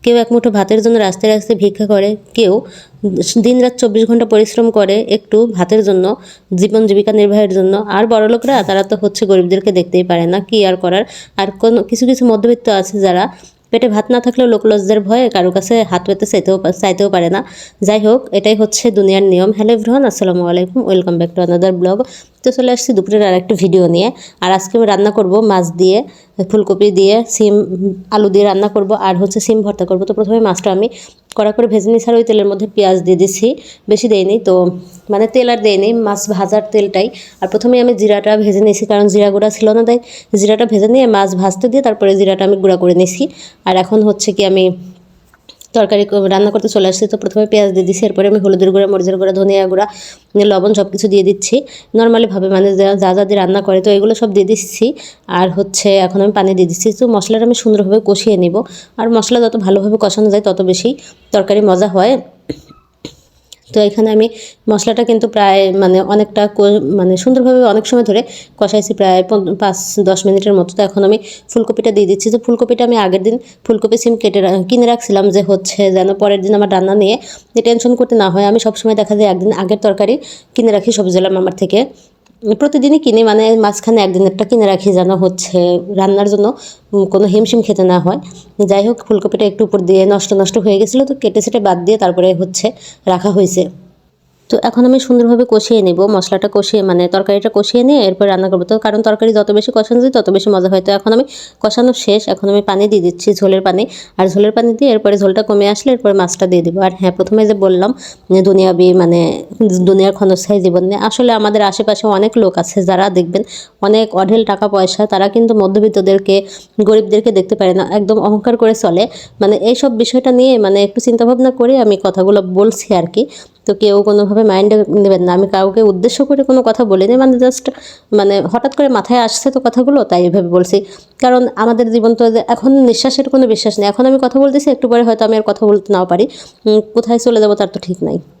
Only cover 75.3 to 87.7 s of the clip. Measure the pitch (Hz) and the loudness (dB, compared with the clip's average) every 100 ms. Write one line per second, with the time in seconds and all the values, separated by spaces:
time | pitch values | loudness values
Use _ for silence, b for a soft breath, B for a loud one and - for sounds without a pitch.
75.3 | 190 190 190 185 - 196 190 190 196 202 | 0 0 -2 -2 -2 0 2 0 0 0
76.3 | 202 190 208 202 190 190 202 196 254 B | 0 0 0 2 0 0 0 0 -2 B
77.3 | B B 226 226 233 240 247 247 226 190 | B B -2 0 0 0 0 0 2 2
78.3 | 180 202 214 220 214 220 214 208 208 208 | 2 2 2 -2 -4 -2 -2 -2 0 0
79.3 | 180 190 196 185 208 208 196 202 277 B | 0 -2 -2 -2 -2 0 0 -2 -2 B
80.3 | B B - 226 202 196 214 185 180 190 | B B -2 0 0 0 -2 0 0 0
81.3 | 185 190 185 185 202 262 b b _ _ | 0 -4 -4 -2 -2 -2 b b _ _
82.3 | _ 220 196 294 294 269 302 254 220 226 | _ -4 -2 0 0 2 2 2 2 4
83.3 | 214 220 226 214 208 - 226 196 185 190 | 2 2 2 0 -2 0 2 2 2 0
84.3 | 190 208 240 208 185 190 185 185 190 185 | 0 -2 2 2 0 0 0 0 0 0
85.3 | 180 - 180 175 175 180 196 190 196 202 | -2 -4 -2 0 -2 -4 -2 0 2 0
86.3 | 202 208 - B B B 202 196 190 202 | 0 0 -2 B B B -2 0 0 2
87.3 | 202 220 233 220 | 2 2 0 0